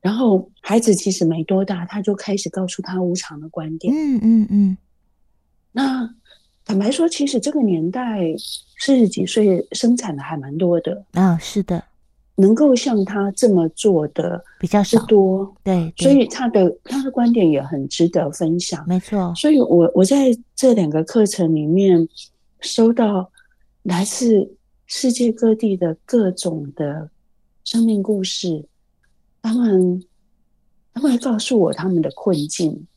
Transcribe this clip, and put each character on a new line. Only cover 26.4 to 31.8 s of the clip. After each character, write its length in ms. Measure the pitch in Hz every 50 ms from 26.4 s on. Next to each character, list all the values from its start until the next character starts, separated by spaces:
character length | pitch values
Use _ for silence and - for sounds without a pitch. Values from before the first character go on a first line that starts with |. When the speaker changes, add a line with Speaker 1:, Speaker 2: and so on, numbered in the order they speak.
| - 180 160 160 147 139 139
Speaker 1:
的 340 | - 202 147 143 160 156 151 _ _ _ _ _ _ _ _ _ _ _
生 200 | - - 226 226
命 160 | 226 220 202
故 220 | 190 196 214 196 190
事， 420 | 190 - - - 180 160 151 151 _ _ _ _ _ _ _ _ _ _ _ _ _ _ _ _
他 80 | 226 220
们， 480 | 247 240 226 202 185 185 180 180 185 185 _ _ _ _ _ _ _ _ _ _ _ _ _ _ _ _ _ _
他 80 | 233
们 120 | 269 302 247
会 60 | 240
告 200 | - 277 233 214
诉 180 | - - 262
我 160 | 226 180 160 151
他 160 | -